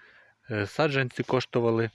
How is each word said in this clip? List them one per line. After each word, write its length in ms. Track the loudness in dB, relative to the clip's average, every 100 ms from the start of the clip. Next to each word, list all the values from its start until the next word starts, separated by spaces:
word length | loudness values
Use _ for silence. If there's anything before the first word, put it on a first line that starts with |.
| -20 -20 -20 _ -6
Е, 160 | -4 -2
саджанці 560 | 0 0 0 -2 -4
коштували 680 | 0 0 0 0 2 2 0